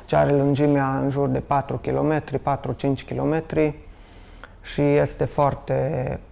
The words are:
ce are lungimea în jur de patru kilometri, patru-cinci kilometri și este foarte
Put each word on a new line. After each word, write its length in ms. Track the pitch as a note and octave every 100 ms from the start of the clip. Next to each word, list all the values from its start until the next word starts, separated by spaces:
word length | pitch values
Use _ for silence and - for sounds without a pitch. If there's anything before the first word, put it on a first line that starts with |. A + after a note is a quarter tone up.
| -
ce 100 | D3+
are 200 | C#3+ C#3+
lungimea 640 | C#3 C#3 D3 C#3+ C3+ C3+
în 120 | C3+
jur 180 | C#3 C#3
de 120 | B2+
patru 380 | - C#3+ C3+ B2+
kilometri, 640 | - C3 D3 D3+ - C3+
patru-cinci 680 | - C#3 - A#2 C#3 C3+ -
kilometri 680 | B2 C#3 D#3+ D#3+ D#3 D3+ D3 - - - - - - - -
și 200 | - -
este 440 | D3 D3 C#3+ - C3+
foarte 920 | - C#3+ B2+ - C3+ C3+ D#3 C3+ C3 -